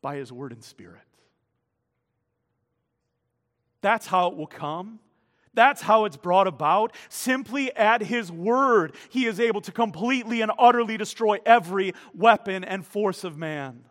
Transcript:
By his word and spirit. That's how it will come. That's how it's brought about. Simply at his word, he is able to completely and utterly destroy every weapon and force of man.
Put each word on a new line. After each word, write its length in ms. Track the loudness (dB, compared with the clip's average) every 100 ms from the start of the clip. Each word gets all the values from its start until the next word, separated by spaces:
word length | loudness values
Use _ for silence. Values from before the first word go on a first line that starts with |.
By 160 | -10 -10
his 160 | -12
word 180 | -14 -16
and 100 | -16
spirit. 400 | -20 _ -20 -20 _ _ _ _ _ _ _ _ _ _ _ _ _ _ _ _ _ _ _ _ _ _ _ _ _ _ _ _
That's 280 | 0 0 0
how 200 | 0 0
it 80 | -4
will 120 | -14
come. 520 | -10 -10 -10 -12 -18 _ _ _ _ _
That's 280 | 4 4 4
how 220 | 2 4
it's 140 | 4 -4
brought 300 | 0 2 2
about. 460 | 0 0 2 0 -6 -18
Simply 680 | -10 -2 -2 -2 -6 -6
at 280 | 0 2 2
his 280 | 0 -6 -6
word, 680 | -8 0 2 4 4 2 -6 -10
he 180 | -4 -4
is 140 | 0
able 220 | -2 -2
to 100 | -6
completely 720 | -4 -4 -2 -2 -2 -2 -4
and 100 | -2 4
utterly 380 | 6 6 0 -4
destroy 420 | -8 -4 0 0 4
every 480 | 4 4 -4 -4 -6 -16
weapon 520 | 2 4 4 2 -8 -6
and 200 | -8 -8
force 380 | -4 -4 -4
of 140 | -10 -10
man. 480 | -10 -8 -10 -14 _